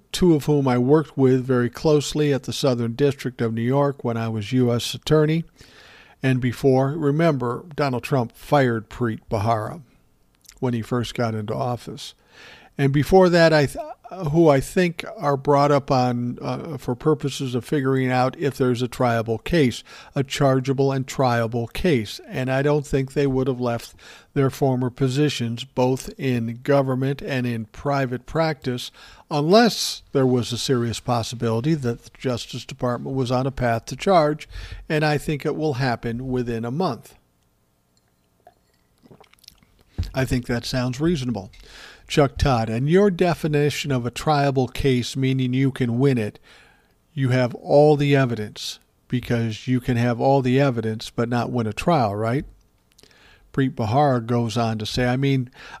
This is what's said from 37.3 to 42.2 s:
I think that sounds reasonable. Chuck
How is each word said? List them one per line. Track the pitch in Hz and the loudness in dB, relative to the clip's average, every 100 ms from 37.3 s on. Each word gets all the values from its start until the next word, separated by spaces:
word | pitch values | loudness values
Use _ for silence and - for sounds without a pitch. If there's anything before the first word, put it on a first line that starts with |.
| _ _ _ _ _ _ _ _ _ _ _ _ _ _ _ _ _ _ - _ _ - - _ _ _ - - | _ _ _ _ _ _ _ _ _ _ _ _ _ _ _ _ _ _ -20 _ _ -20 -20 _ _ _ -10 -6
I | 135 131 | -4 -2
think | 127 120 | -2 -2
that | 120 - | -6 -4
sounds | 131 123 123 | -4 -4 -2
reasonable. | 165 165 127 104 92 - - - - - - | -2 0 -2 -6 -10 -16 -20 -20 -20 -20 -2
Chuck | - | 2